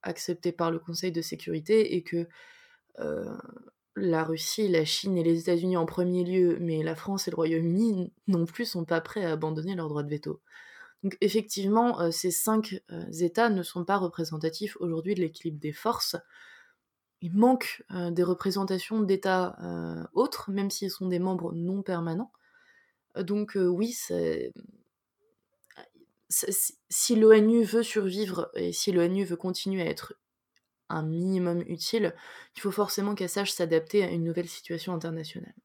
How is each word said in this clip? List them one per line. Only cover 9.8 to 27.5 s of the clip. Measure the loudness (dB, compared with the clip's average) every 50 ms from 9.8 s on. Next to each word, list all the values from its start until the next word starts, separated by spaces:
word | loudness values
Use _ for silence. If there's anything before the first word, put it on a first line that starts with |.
| -4 -4
droit | -4 -4
de | -4 -2
veto. | -4 -6 -4 -6 -10 -10 _ _ -20 -20 -20 -20 -20 -20 -20 -20 _ _ -6
Donc | -6 -2 2
effectivement, | 0 2 2 2 0 0 -6 -4 0 2 4 4 4 4 2 2
euh, | 0 0
ces | 0 0 -2 -2
cinq, | -2 0 0 2 2 2 0 -2 -6 -12 _ _
euh, | -10 -10 -10 -10
États | -4 -2 -2 0 2 2 2 2
ne | 2 0
sont | -2 -4 -6 -8 -2
pas | 0 0 0
représentatifs | 0 -2 -2 -4 -6 -4 -4 -2 -2 -2 -2 -2 -8 -8 -6 -6
aujourd'hui | -4 -4 -4 -4 -2 -2 -2
de | 0
l'équilibre | 0 -4 -4 -6 -8 -8 -8 -6
des | -8 -8 -8
forces. | -4 -2 -2 -2 0 -2 -4 -6 -8 -10 _ _ -20 -20 -20 -20 -20 -20 _ _ _ _ _ _ _ _ _ _ _
Il | -8 -2 2
manque, | 6 6 8 6 6 2 -6 -8 -10 -12 _
euh, | -6 -4 -4 -2
des | 2 2 2
représentations | 2 2 0 0 -2 0 0 0 0 -2 -2 -2 -2 0 0
d'États, | 2 2 2 2 2 2 2 2 2 0 -4 -8
euh, | -10 -8 -6 -6 -6 -6 -6 -8 -10 -4 _
autres, | 2 2 2 2 -8 -8 -4
même | -2 -2 -2 -2
s'ils | -2 -4 -6 -6
sont | -6 -4 -2 -2
des | 0 0
membres | 0 0 -2 -2 -4 -4 -6
non | -4 -4 -2 -2 -4 -4
permanents. | -4 -4 -2 -2 -2 -2 -4 -4 -6 _ _ _ _ _ _ _ _ _ _ _ _ _ _ _ _ _
Euh, | -8
donc, | -4 -2 -2 -2 -2 -2 0
euh, | 2 2 2
oui, | 4 2 0 -2
c'est, | -2 -8 -6 -4 -2 0 0 0 0 -2 -4 -8 -10 -14 -20 -20 -20 _ _ _ _ _ _ _ _ _ _ _ _ _ _ _ _ _ _ _ -20 -20 -20 _ _ _ -20 _ _ _ _ _
c'est, | -4 -2 -2 -2
si, | -2 -2 -2 -4 -6 _ _ _
si | -4 -2 0 2 4
l'onu | 8 10 10 12 10 10 8